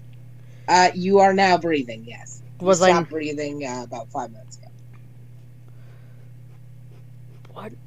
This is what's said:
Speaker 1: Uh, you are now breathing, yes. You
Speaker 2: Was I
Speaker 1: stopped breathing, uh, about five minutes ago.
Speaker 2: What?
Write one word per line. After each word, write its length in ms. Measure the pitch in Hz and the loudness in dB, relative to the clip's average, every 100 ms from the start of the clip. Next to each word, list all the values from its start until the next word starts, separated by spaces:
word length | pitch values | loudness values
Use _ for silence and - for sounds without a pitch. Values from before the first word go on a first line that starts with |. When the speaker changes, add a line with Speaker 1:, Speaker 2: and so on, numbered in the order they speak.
| - - - - - - - | -20 -20 -20 -20 -20 -12 0
Speaker 1:
Uh, 240 | 180 185 | 4 4
you 260 | 185 185 196 | 2 2 4
are 120 | 196 | 4
now 240 | 190 190 170 | 4 4 2
breathing, 460 | 165 151 120 113 | 0 -4 -4 -12
yes. 380 | - - - - - - | -16 -18 -18 -20 -18 -4
You 60 | 180 | 0
Speaker 2:
Was 160 | 175 | 4
I 80 | 185 | 4
Speaker 1:
stopped 200 | 175 160 | 4 0
breathing, 540 | 156 151 147 147 147 | -6 -6 -8 -8 -8
uh, 200 | 131 123 | -10 -10
about 260 | 120 123 120 | -12 -14 -12
five 220 | 139 117 | -12 -12
minutes 260 | - - - | -16 -20 -20
ago. 80 | - - - - - - - - - - - - - - - - - - - - - - - - - - - - - | -20 -20 -20 -20 -20 -20 -20 -20 -20 -20 -20 -20 -20 -20 -20 -20 -20 -20 -20 -20 -20 -20 -20 -20 -20 -20 -20 -20 -20
Speaker 2:
What? 200 | - 220 233 | -18 -18 -20